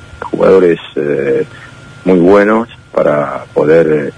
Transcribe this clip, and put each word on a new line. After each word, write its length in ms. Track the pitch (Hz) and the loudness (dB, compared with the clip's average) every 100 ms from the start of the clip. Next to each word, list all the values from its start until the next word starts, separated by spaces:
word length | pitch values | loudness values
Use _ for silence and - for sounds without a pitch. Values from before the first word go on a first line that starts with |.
| - - | -20 -18
jugadores, 600 | - 82 87 95 90 82 - - | -10 -2 2 4 2 0 -6 -8
eh, 500 | 71 71 69 67 - - - - - - | -6 -4 -4 -4 -6 -12 -20 -20 -20 -10
muy 160 | 90 92 | -2 2
buenos 480 | 87 101 101 113 117 - - | 4 4 2 0 -4 -12 -8
para 540 | - - 73 69 69 - | -4 -2 -2 -4 -8 -8
poder, 600 | 71 73 82 80 76 71 | -4 0 2 2 -2 -4